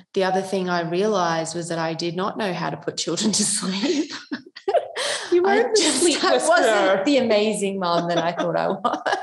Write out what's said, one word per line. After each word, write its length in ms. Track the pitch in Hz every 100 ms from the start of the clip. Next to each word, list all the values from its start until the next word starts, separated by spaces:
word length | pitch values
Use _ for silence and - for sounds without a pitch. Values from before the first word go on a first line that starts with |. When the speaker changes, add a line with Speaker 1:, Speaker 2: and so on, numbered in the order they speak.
| -
Speaker 1:
the 100 | 196 185
other 160 | 190
thing 280 | 190 196 180
I 120 | 175
realized 760 | 170 175 214 202 170 165 160 175
was 140 | 170
that 100 | 165
I 140 | 160
did 220 | 160 170 170
not 220 | 202 262
know 160 | 208
how 160 | 170 156
to 80 | 151
put 200 | - -
children 340 | - 165 220
to 100 | 196
sleep. 680 | 208 - 180 190 262 302 330 -
<laughs> 40 | - 277 - - - - - - 554 - -
Speaker 2:
You 140 | 349 370
Speaker 1:
I 120 | 415
Speaker 2:
weren't 180 | 494 427
the 60 |
Speaker 1:
just, 160 | 311 262
Speaker 2:
sleep 220 | 339 269
Speaker 1:
I 100 | 370
Speaker 2:
whisperer. 160 | 254 254
Speaker 1:
wasn't 560 | 339 254 214 190 196 294
the 120 | 277
amazing 600 | 233 208 214 202 196 196
mom 300 | 175 170 170
that 80 | 170
I 140 | 165
thought 260 | 170 175 165
I 100 | 170
was. 320 | 196 - - -
<laughs> 120 | 392